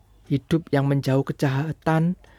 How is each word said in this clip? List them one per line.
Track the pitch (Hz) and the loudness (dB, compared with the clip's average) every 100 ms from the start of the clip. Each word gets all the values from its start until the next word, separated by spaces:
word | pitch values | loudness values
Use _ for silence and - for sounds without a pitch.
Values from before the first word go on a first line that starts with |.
| _ _ - | _ _ -4
Hidup | 143 - 165 - | -4 -2 -4 0
yang | 139 139 | 0 0
menjauh | 139 131 135 | 0 0 0
kejahatan | 139 - - 135 156 147 - 160 170 185 - | 0 -2 -2 -2 -4 -4 0 2 0 -2 -10